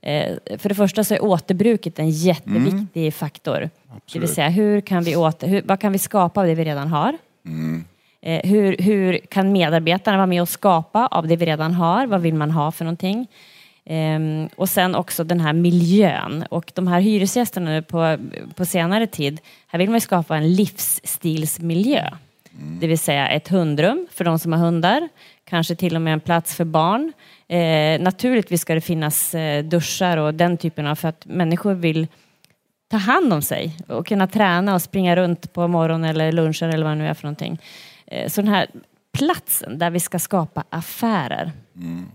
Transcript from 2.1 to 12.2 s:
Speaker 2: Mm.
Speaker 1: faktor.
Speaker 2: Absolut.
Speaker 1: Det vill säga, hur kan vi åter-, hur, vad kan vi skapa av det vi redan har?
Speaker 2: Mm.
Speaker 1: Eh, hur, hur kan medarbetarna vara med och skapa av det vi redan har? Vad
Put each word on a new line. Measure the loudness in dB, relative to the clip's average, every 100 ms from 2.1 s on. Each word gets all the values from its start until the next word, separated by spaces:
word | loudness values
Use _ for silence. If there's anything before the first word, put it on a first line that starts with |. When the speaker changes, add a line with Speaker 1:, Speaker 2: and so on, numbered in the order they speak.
| 2 2 0 0 2 2 2 -4 -2
Speaker 2:
Mm. | -4
Speaker 1:
faktor. | -2 -8 -8 -4 -4 -4 _ _ -20
Speaker 2:
Absolut. | _
Speaker 1:
Det | -6
vill | -4 0
säga, | 0
hur | 2 2 2
kan | 0 -2
vi | 0 2
åter-, | 2 0 0
hur, | 0 0
vad | 0
kan | 2
vi | -2
skapa | 0 2 2 2
av | 0
det | 2
vi | -2
redan | -2 -2
har? | 0 0 -2 _ _ -12
Speaker 2:
Mm. | -6 -4 -6 -8 _ _ _
Speaker 1:
Eh, | -6 -4 2
hur, | 4 4 2
hur | 2 2 2 0
kan | -2 0 2
medarbetarna | 4 4 2 2 0 2 2
vara | 4
med | 2
och | 0
skapa | 0 4 4 2 0 0
av | 0 0
det | 0
vi | 2
redan | 0 0
har? | 2 2 2 2
Vad | 0